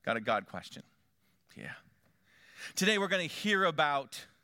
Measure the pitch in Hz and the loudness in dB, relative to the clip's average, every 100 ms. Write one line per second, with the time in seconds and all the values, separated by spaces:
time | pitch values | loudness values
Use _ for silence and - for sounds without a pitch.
0 | - 117 110 110 - 92 - - - _ | -2 -2 0 0 -2 -12 -12 -18 -20 _
1 | _ _ _ _ _ - - - _ _ | _ _ _ _ _ -16 -16 -16 _ _
2 | _ _ _ _ - - - - 185 208 | _ _ _ _ -20 -18 -10 0 2 2
3 | 196 185 165 - 208 196 190 160 151 143 | 2 0 -2 -4 2 4 4 4 2 2
4 | 135 - - _ | -4 -14 -18 _